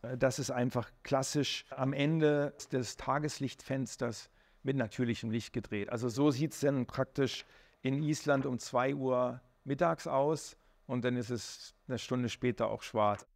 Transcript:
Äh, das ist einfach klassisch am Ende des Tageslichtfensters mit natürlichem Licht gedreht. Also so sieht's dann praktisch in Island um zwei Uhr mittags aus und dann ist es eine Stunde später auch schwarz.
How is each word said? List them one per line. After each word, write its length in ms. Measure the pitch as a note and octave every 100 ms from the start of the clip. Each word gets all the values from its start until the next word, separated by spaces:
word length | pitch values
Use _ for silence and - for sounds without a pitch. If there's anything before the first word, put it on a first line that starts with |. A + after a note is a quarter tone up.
Äh, 160 | A#2+ B2+
das 220 | C3 B2+
ist 120 | C3
einfach 400 | B2 B2 B2 A2+ -
klassisch 600 | - C#3 C3+ D3+ C3+ - -
am 240 | C3+ C3
Ende 600 | C#3+ C#3+ D#3+ D3+ D3 C#3+ - -
des 260 | C3+ A#2+ -
Tageslichtfensters 1300 | - C#3 D3+ - C3 - - C3+ B2+ - A#2+ A2 - _ _ _
mit 120 | C3 C#3
natürlichem 560 | A2+ - B2 A2 A2+
Licht 220 | A2+ -
gedreht. 360 | B2 - G#2 G2+
Also 200 | A#2 B2
so 220 | A2+ D3
sieht's 280 | B2+ D#3 -
dann 260 | C#3+ C#3 A#2+
praktisch 600 | - C3 - C3 - - - - _
in 200 | C3 C#3
Island 440 | D3+ D3+ D3+ C#3 C#3
um 120 | B2
zwei 360 | - B2 C3 C#3+
Uhr 460 | C3 B2 B2 A#2+ - _
mittags 440 | C3+ C#3 E3+ E3 D#3+
aus 500 | C3+ C#3+ D#3+ - - _ _ -
und 180 | B2+ B2
dann 100 | B2
ist 140 | A2+
es 460 | A#2+ - - - _ -
eine 120 | B2
Stunde 300 | - B2+ A#2+
später 400 | - - A#2 G#2+
auch 120 | G#2+
schwarz. 440 | - A2 G#2 G#2 -